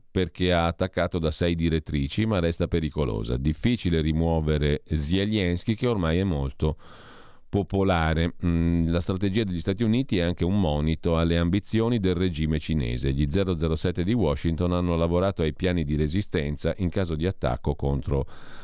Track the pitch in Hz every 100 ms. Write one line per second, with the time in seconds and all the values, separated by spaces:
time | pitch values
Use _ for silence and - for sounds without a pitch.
0 | - 95 87 - 90 87 85 - 92 -
1 | 85 90 78 - 87 85 82 78 - 73
2 | 69 - 110 98 85 82 82 85 78 76
3 | 65 53 55 62 73 78 117 120 87 82
4 | 78 78 82 82 76 76 73 73 - 78
5 | 73 92 104 107 87 87 - 104 123 107
6 | 80 85 98 73 69 - 78 - - -
7 | - - - - - 101 92 98 95 85
8 | 80 80 85 - 87 85 85 85 82 85
9 | 95 92 101 104 101 85 98 95 110 117
10 | 135 92 85 87 85 101 85 73 78 80
11 | 87 82 82 85 85 101 - 110 113 120
12 | 92 85 92 76 78 78 - 78 58 62
13 | 67 67 73 95 92 82 82 80 113 87
14 | 87 120 82 71 85 80 87 87 90 82
15 | 85 87 98 - 80 - 90 90 73 76
16 | 76 92 - - 73 71 82 - 87 98
17 | 85 78 90 - 65 64 - 69 71 69
18 | 71 69 65 - - -